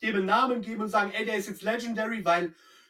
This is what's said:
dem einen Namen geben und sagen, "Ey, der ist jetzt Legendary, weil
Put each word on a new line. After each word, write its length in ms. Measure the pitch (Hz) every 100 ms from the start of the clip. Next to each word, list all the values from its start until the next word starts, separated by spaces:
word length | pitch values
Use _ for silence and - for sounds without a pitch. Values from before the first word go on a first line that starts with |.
dem 140 | 220 196
einen 100 | 190
Namen 360 | 226 254 233
geben 200 | 208 226
und 60 | 214
sagen, 240 | 208 202
"Ey, 120 | 214
der 120 | 220 208
ist 120 | 214
jetzt 140 | -
Legendary, 640 | 208 233 233 220 220 226
weil 300 | 170 170 175 - _ -